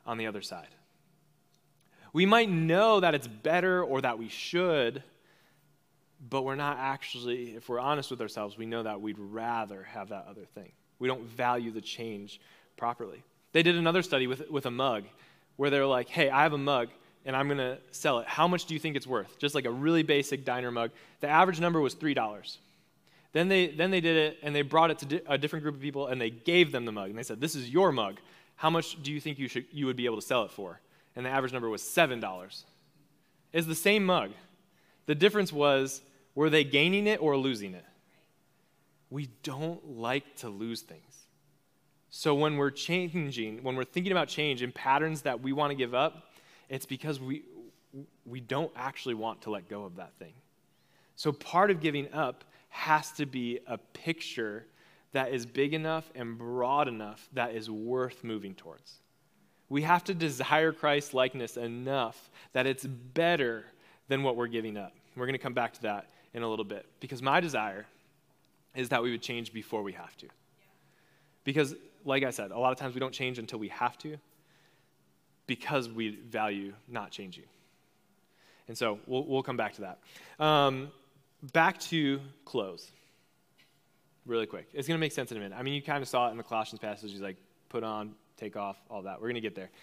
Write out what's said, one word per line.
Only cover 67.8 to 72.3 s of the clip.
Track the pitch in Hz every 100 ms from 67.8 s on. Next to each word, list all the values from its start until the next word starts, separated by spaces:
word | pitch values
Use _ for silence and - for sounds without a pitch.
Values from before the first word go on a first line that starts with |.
| 104 _ _ _ _ _ _ _ _ 131
is | 123
that | 123
we | 120
would | 117
change | - 120 110
before | 110 - 110
we | 101
have | 90 82 -
to. | - _ _ _ _ _ _ _ _ _ _ _
Because, | - 139 139 - - _
like | 143 135
I | 131